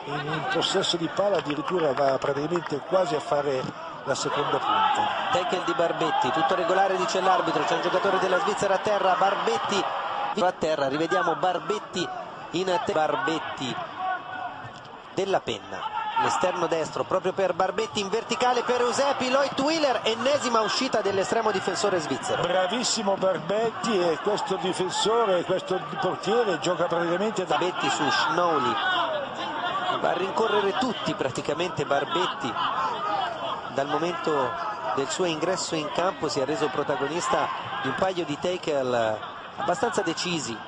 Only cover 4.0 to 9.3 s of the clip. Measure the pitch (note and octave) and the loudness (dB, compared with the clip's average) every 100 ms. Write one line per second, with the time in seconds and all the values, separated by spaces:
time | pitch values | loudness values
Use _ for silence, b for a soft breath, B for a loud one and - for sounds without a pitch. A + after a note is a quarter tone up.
4 | - C3 D3 - D3 C#3 - - - - | -4 -2 -2 -2 0 0 2 2 4 2
5 | - - - - F3+ F#3 E3+ - E3+ E3 | 0 -2 0 0 0 -2 -2 0 0 2
6 | D#3+ E3 B2+ D3+ E3 F3+ F3 F#3 G3 F#3+ | 0 2 0 2 2 2 2 2 2 2
7 | F3 F#3+ F#3 F3+ E3 D#3 D3 E3+ F3 F3+ | 0 2 4 4 2 0 0 0 0 0
8 | G3 F#3 F#3+ F3+ G3+ G#3 G3+ F#3+ G3+ G3+ | 2 2 2 2 2 0 2 2 2 2
9 | F#3+ F3 G3 | 4 4 4